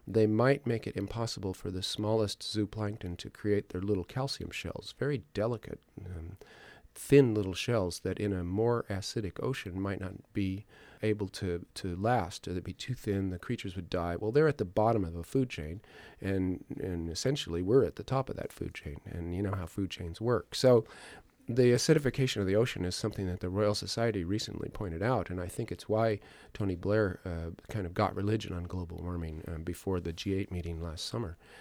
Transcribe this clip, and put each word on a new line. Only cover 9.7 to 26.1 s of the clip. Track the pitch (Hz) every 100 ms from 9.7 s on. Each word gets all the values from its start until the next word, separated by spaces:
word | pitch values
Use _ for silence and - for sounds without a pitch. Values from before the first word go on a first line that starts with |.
| 90
might | 98 98
not | 92 98 -
be | - 95 95 - - - -
able | 110 107 98
to, | - 95 87 -
to | - 95
last. | 87 107 123 85 - -
They'd | 90
be | 87
too | 90 -
thin, | 123 - 98 95
the | 90
creatures | - 120 101 95
would | 85
die. | 90 85 87
Well, | 104
they're | 135 156
at | 139
the |
bottom | 95 110 110 113
of | 87
a | 85
food | 85 135 127
chain, | - 78 92 - - - -
and, | 92 98 92 90 - -
and | 92 87 82
essentially | 82 127 143 - 85
we're | 92 135
at | 92
the | -
top | - 131 -
of | -
that | -
food | - 90
chain, | - 76 78
and | - 85 85
you | 90
know | 98
how | 95 82
food | - 95
chains | - 87 82
work. | 117 117 - -
So | 131 120 - - - - - _ -
the | 120 123
acidification | 123 - 156 135 131 131 -
of | 95
the | 101
ocean | 123 -
is | 90
something | - 110 101 95
that | 90
the | 90
Royal | 95 104
Society | 107 95 - 117 101
recently | 85 104 - - -
pointed | - 101 82
out, | 107 123 85
and | 90
I | 90
think | - 117
it's | - -
why | 107 113